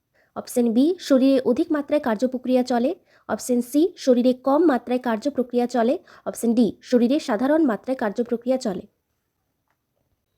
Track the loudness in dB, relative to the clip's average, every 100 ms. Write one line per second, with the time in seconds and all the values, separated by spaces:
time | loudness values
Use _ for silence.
0 | _ _ _ -14 -6 -2 0 2 2 0
1 | 2 4 4 2 2 -2 -2 -4 -2 -2
2 | -2 -2 -2 -4 -2 -2 0 -2 -2 -4
3 | _ _ -8 -8 -2 -2 0 0 0 0
4 | 2 2 2 0 0 2 2 0 -2 -4
5 | -2 -4 -4 -4 -4 -2 -2 0 0 -2
6 | -6 -16 -12 -4 0 2 0 -2 0 2
7 | 2 0 -2 -2 2 2 2 0 -6 -4
8 | -4 -4 -4 -4 -2 -2 -4 -8 -10 _
9 | _ _ _ _ _ _ _ _ _ _
10 | _ _ _